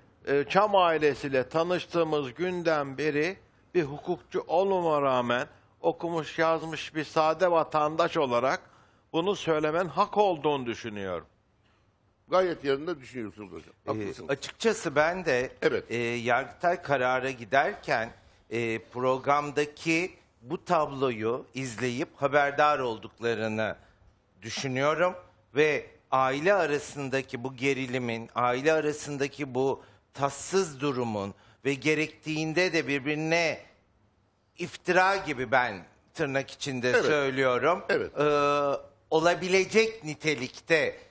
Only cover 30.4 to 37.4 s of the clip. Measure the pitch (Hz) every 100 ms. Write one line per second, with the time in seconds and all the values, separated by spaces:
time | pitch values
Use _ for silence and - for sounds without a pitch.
30.4 | - 185 185 139 147 127 120 107 98 95
31.4 | - _ 131 139 143 151 151 - - 156
32.4 | 160 156 180 160 143 143 131 151 160 165
33.4 | 165 127 - _ _ _ _ _ _ _
34.4 | _ - 170 - - 185 185 196 135 131
35.4 | 123 127 123 98 85 _ _ - 151 135
36.4 | 135 - - 131 123 123 127 151 139 131